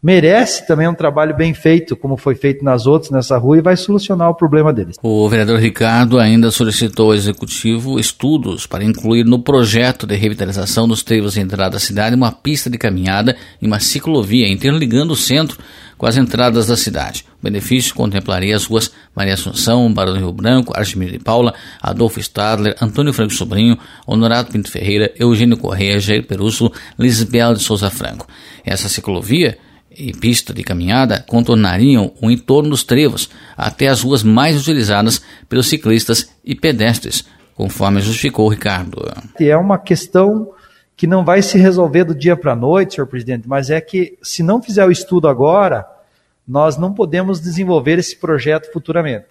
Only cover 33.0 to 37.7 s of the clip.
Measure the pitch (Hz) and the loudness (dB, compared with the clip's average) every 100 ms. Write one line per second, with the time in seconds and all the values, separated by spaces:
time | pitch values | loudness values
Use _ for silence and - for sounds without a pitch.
33 | 151 - - - - - 104 - 135 127 | 2 -2 -10 -12 -20 -8 -8 -2 0 0
34 | 123 135 107 110 151 147 139 151 104 101 | 0 0 4 4 2 0 0 -2 0 0
35 | 110 117 - - _ 123 117 151 - 113 | 0 -2 -8 -20 _ -2 0 -2 2 0
36 | - 113 - _ - 131 165 123 110 117 | 2 -2 -4 _ -12 -4 -2 0 0 0
37 | - - - _ _ - 101 | -4 -8 -10 _ _ -8 -8